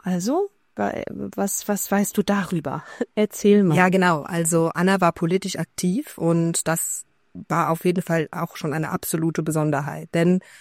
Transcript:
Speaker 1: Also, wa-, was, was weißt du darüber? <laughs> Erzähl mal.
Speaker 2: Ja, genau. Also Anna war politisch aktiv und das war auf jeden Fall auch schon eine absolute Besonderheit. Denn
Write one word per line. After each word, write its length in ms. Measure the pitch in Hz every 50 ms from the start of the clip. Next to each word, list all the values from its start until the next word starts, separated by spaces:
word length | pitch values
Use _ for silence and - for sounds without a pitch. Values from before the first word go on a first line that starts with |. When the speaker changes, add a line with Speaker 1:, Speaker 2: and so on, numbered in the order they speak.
Speaker 1:
Also, 480 | - 185 185 175 180 226 285 359 403 392 _ _ _ _ -
wa-, 160 | - 208 202 - - - -
was, 560 | - 202 202 196 - 196 196 196 - - -
was 240 | - 208 190 - -
weißt 260 | 196 202 208 - -
du 60 | 214
darüber? 640 | 190 - 202 202 180 - 180 160 147 139 131 156 - - - -
<laughs> 160 | 247 - -
Erzähl 480 | - 214 208 - - - 208 202 208 196
mal. 120 | 175 151
Speaker 2:
Ja, 120 | 180 180 185
genau. 340 | 180 196 180 180 165 147
Also 480 | - - 180 170 170 165 170 165 165 165 -
Anna 260 | 165 175 190 196 196
war 100 | 180 170
politisch 480 | - - 170 165 185 190 - 190 - -
aktiv 580 | 165 - - - - 180 180 262 302 - -
und 520 | - 165 170 165 165 165 170 165 - - 156
das 380 | 165 165 - - - - - _ _ _ _ _
war 380 | - 180 - - 156 170 160 143
auf 140 | 165 165 -
jeden 180 | 180 175 190
Fall 260 | - - 165 165 151 -
auch 240 | - 175 170 - -
schon 180 | - - 156
eine 180 | 147 156 156 -
absolute 520 | - - - - - 165 160 165 160 -
Besonderheit. 680 | 156 160 156 160 151 156 147 143 143 143 156 156 160 - -
Denn 240 | 170 170 180 180 185 - - - -